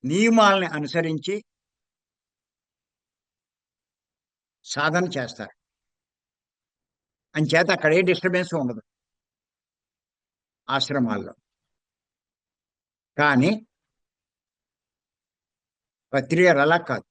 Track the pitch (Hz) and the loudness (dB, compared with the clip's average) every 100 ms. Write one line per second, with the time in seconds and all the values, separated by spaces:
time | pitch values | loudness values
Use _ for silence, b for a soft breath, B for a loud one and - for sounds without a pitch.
0 | 127 170 226 226 208 196 175 151 147 170 | -4 2 4 6 4 4 0 -6 -4 -4
1 | 160 156 151 208 - _ _ _ _ _ | -4 -6 -6 -8 -10 _ _ _ _ _
2 | _ _ _ _ _ _ _ _ _ _ | _ _ _ _ _ _ _ _ _ _
3 | _ _ _ _ _ _ _ _ _ _ | _ _ _ _ _ _ _ _ _ _
4 | _ _ _ _ _ _ - - 151 165 | _ _ _ _ _ _ -12 -4 -2 0
5 | 180 135 120 - 104 _ _ _ _ _ | -2 -6 -10 -12 -16 _ _ _ _ _
6 | _ _ _ _ _ _ _ _ _ _ | _ _ _ _ _ _ _ _ _ _
7 | _ _ _ 156 151 160 175 185 156 160 | _ _ _ -6 0 2 2 2 2 2
8 | 185 175 185 180 175 165 127 110 - _ | 2 0 -2 -2 -4 -4 -6 -8 -16 _
9 | _ _ _ _ _ _ _ _ _ _ | _ _ _ _ _ _ _ _ _ _
10 | _ _ _ _ _ _ - 135 - 143 | _ _ _ _ _ _ -6 -4 -2 -2
11 | 120 104 92 - _ _ _ _ _ _ | -2 -4 -8 -16 _ _ _ _ _ _
12 | _ _ _ _ _ _ _ _ _ _ | _ _ _ _ _ _ _ _ _ _
13 | _ - 147 135 147 220 - _ _ _ | _ -2 2 2 2 -2 -8 _ _ _
14 | _ _ _ _ _ _ _ _ _ _ | _ _ _ _ _ _ _ _ _ _
15 | _ _ _ _ _ _ _ _ _ _ | _ _ _ _ _ _ _ _ _ _
16 | _ 139 131 165 180 147 143 165 226 117 | _ -6 -2 2 4 4 4 2 0 -8
17 | - | -8